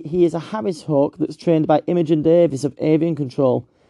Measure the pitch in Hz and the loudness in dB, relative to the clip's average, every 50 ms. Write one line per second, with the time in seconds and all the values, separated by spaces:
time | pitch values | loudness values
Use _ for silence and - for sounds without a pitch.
0 | 165 151 156 180 170 165 165 170 139 - 208 220 220 202 170 - - - 151 139 | 2 0 0 0 0 0 0 -4 -8 -8 -8 -6 -6 -6 -6 -6 -4 -2 0 0
1 | 143 - - - 156 - 156 - - 175 165 160 156 - 156 151 - - 175 170 | 0 0 -2 -4 -6 -6 -6 -4 -2 0 0 2 2 2 0 0 0 0 -2 0
2 | 170 147 170 151 147 160 165 175 170 156 139 131 131 139 - - 131 156 156 156 | 0 0 0 2 2 4 4 4 4 2 0 -2 -6 -6 -6 -2 0 2 2 2
3 | 160 170 160 139 147 123 - - 139 127 123 123 120 _ _ _ _ | 2 0 -2 -4 -6 -6 -2 0 0 2 0 0 -4 _ _ _ _